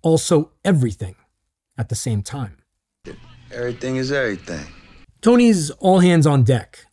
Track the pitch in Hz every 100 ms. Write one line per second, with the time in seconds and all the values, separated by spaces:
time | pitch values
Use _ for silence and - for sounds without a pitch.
0 | 160 160 - 156 156 _ 196 160 120 95
1 | 95 - _ _ _ _ _ - 117 110
2 | 127 104 - 139 104 - _ _ _ _
3 | - - - - - 120 123 117 127 131
4 | 131 139 120 92 - 78 73 - - -
5 | _ _ 226 240 240 190 147 - 190 190
6 | 180 170 151 139 117 110 - - _